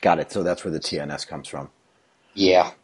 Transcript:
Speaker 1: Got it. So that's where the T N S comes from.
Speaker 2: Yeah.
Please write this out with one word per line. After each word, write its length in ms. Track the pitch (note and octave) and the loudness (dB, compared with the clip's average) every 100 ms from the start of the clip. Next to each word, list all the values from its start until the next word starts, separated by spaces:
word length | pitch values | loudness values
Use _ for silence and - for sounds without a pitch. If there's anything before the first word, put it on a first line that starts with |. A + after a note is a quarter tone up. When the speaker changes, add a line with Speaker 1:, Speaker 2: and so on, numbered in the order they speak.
Speaker 1:
Got 200 | G2 D#2+ | 2 2
it. 100 | - | 0
So 140 | G2+ | -4
that's 200 | F2 F2 | -2 -2
where 60 | F#2+ | -4
the 80 | D#2 | -6
T 220 | - E2 | -6 -6
N 100 | D2 | -6
S 140 | D2 | -10
comes 240 | - D2+ C2+ | -10 -14 -12
from. 220 | C#2 C#2 _ _ _ _ _ _ | -12 -14 _ _ _ _ _ _
Speaker 2:
Yeah. 360 | G2+ F#2+ F2+ - - | 0 4 6 4 -2